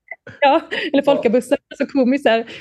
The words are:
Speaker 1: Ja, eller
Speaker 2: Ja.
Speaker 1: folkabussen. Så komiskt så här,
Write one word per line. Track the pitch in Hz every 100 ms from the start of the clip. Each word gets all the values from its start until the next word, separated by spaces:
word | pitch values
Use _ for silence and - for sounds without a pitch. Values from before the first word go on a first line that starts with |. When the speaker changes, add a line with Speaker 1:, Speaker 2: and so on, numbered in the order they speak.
| _ - - -
Speaker 1:
Ja, | 277 311 302
eller | - 359 277 277
Speaker 2:
Ja. | 285
Speaker 1:
folkabussen. | 240 240 240 277 _ -
Så | 269
komiskt | 285 247 269
så | 262
här, | 226 226 -